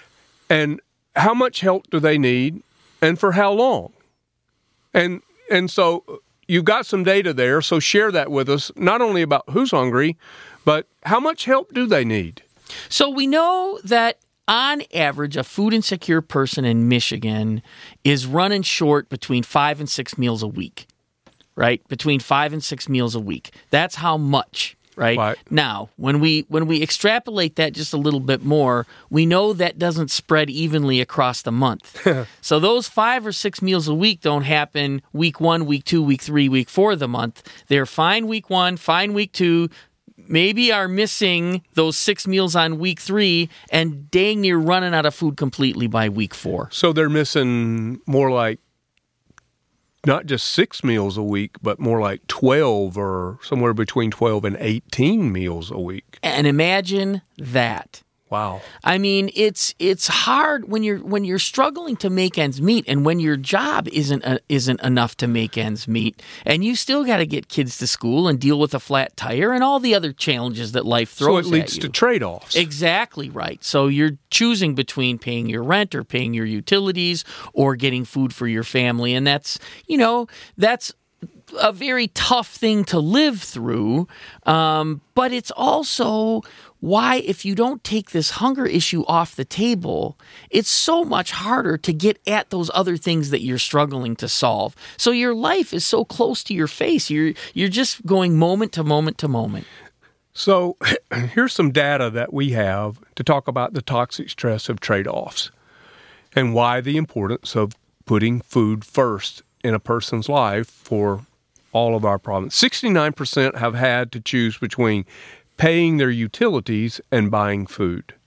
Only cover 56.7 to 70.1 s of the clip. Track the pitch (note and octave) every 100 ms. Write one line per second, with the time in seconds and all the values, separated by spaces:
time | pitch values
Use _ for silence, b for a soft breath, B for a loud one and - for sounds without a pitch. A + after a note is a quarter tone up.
56.7 | F#3+ F#3 G3 G3 G3 _ - C3+ B2+ A#2
57.7 | G#2 - - _ _ - G#2 G#2 F2+ B
58.7 | B - F#3 G3 G3 G3 - G#3+ - -
59.7 | - F3+ G3 - - - C4 D#4 C#4+ G3
60.7 | A3 G#3+ G3+ - G#3 F#3+ F#3+ - - C#4+
61.7 | D4+ E4 A#3 G3 F#3 F#3 F3+ C#3+ C3 F3
62.7 | A#3 - C#3 D3 E3+ D#3 C#3+ C3 G3 C#4+
63.7 | - - - C#3 C#3 C3 C3 - C#3 B2
64.7 | B2 B2+ B2 A#2 - A#2+ A#2 A2 A2+ A2
65.7 | G#2+ - A2+ A2 - B B - D#3 G#3+
66.7 | A#3+ - C#4+ B3+ G3+ D#3+ A2+ - - B2+
67.7 | - B2 - A#2 C#3 F3+ C3 C3+ D3 D3
68.7 | C3+ - C#3 C3+ - B2 B2 G#3 B3+ C4+
69.7 | C#4 A#3+ G3+ D#3+